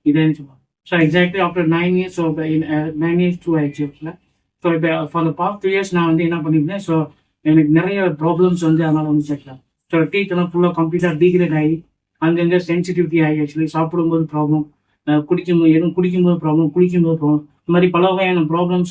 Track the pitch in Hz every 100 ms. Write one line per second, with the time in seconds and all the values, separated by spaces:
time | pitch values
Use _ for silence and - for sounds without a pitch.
0 | 151 147 156 151 143 _ _ _ - 180
1 | 156 180 180 190 175 175 160 165 175 180
2 | 185 180 165 156 156 156 156 151 160 151
3 | 165 175 180 175 - 160 143 143 143 -
4 | 156 170 _ _ _ _ 175 165 165 160
5 | 147 170 165 147 180 202 190 196 190 180
6 | 170 160 170 165 151 156 147 196 196 160
7 | 151 _ _ _ 156 156 151 160 180 202
8 | 185 151 160 170 185 165 160 160 160 156
9 | 151 151 147 143 - 131 _ _ _ 165
10 | 151 202 190 180 175 170 180 170 160 170
11 | 175 151 180 180 170 156 151 165 - _
12 | _ - 160 170 170 180 175 175 175 175
13 | 165 165 151 151 147 156 160 160 160 170
14 | 165 165 160 151 151 151 151 _ _ _
15 | - 151 147 175 180 170 165 160 170 175
16 | 185 180 175 165 151 156 160 175 180 180
17 | 165 160 151 151 - _ - 175 180 175
18 | 185 190 190 180 156 165 175 180 180